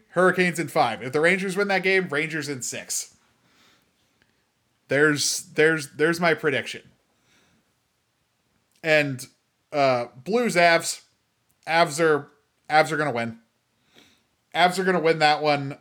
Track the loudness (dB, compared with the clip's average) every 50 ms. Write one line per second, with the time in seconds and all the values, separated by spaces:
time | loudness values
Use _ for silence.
0 | _ _ 0 2 2 2 4 2 0 0 0 -2 -6 -2 0 0 0 0 0 -6
1 | -8 -4 -2 2 2 2 2 0 -2 -4 -4 -4 -2 0 -2 0 0 0 0 0
2 | 0 -2 -4 -4 -4 -4 -6 -8 -8 -8 -8 -8 -10 -10 -10 -12 -10 -10 -10 -10
3 | -10 -12 _ _ _ _ _ _ _ _ _ _ _ _ _ _ _ _ _ _
4 | _ _ _ _ _ _ _ _ _ _ _ _ _ _ _ _ _ _ 2 2
5 | 4 2 2 0 -2 -4 -4 -6 -8 -8 0 2 2 2 2 0 -4 -10 -4 -2
6 | -2 0 0 0 0 0 0 0 -2 -2 -2 -2 -6 -8 -12 -14 -16 _ _ _
7 | _ _ _ _ _ _ _ _ _ _ _ _ _ _ _ _ _ _ _ _
8 | _ _ _ _ _ _ _ _ _ _ _ _ _ _ _ _ -2 2 2 2
9 | 2 0 -6 -10 -12 -18 _ _ _ _ _ _ _ _ -2 0 2 2 2 0
10 | -2 -8 -12 -14 -8 -4 -2 0 0 0 2 4 4 6 4 4 0 -4 -8 -10
11 | -14 _ _ _ _ _ _ _ _ _ _ _ _ -2 2 2 2 2 0 0
12 | 0 2 0 0 -2 -10 _ _ _ _ _ _ _ 0 2 2 2 2 0 -2
13 | -2 -2 -2 -4 -4 -6 -8 -12 _ _ _ _ _ _ _ _ _ _ _ -20
14 | _ _ _ _ _ _ _ _ _ _ 0 2 2 2 2 0 0 0 0 2
15 | 2 0 2 2 2 2 2 2 2 0 0 0 -2 -8 -12 -8